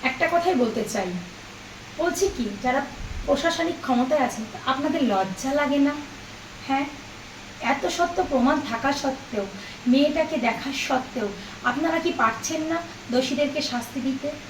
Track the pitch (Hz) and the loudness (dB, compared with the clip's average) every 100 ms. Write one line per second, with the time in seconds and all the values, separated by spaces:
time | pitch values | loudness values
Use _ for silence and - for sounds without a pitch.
0 | 254 - 330 339 339 311 233 226 208 214 | -2 0 2 4 4 4 2 2 -2 -2
1 | 185 180 - - - - - - - - | -2 -4 -8 -14 -16 -16 -16 -16 -14 -2
2 | 339 - 392 - 214 202 247 269 - - | 0 2 0 2 -4 -2 0 0 0 -8
3 | - - - 277 330 330 339 - - 240 | -8 -6 0 2 2 2 0 -2 0 2
4 | 254 302 247 - 220 - - 269 294 311 | 4 4 2 0 -8 -6 -2 0 2 2
5 | 254 196 190 190 262 285 285 285 285 294 | 2 2 0 -2 0 2 2 4 4 2
6 | - - - - - - - 269 285 - | -8 -14 -16 -16 -16 -14 -2 0 0 -8
7 | - - - - - - 233 269 359 - | -14 -16 -16 -16 -14 -4 0 2 0 2
8 | 339 - 359 269 247 302 - 226 277 277 | 2 2 2 4 6 4 2 0 0 0
9 | 277 254 - 214 196 - - - 247 262 | 0 -2 -4 -4 -4 -8 -12 -4 4 6
10 | 294 320 311 311 226 - 277 269 - 262 | 6 4 0 2 0 0 -4 -4 0 0
11 | - 247 202 202 - - 247 247 330 330 | 0 -4 -4 -4 -12 -4 -2 2 2 2
12 | 339 - 226 - - 311 311 330 339 - | 0 2 2 2 -2 -2 0 -2 -4 -12
13 | - 247 262 269 285 302 - 240 233 277 | 0 0 2 2 0 0 -2 -4 -4 -4
14 | 262 262 294 311 - | -2 -2 -4 -8 -12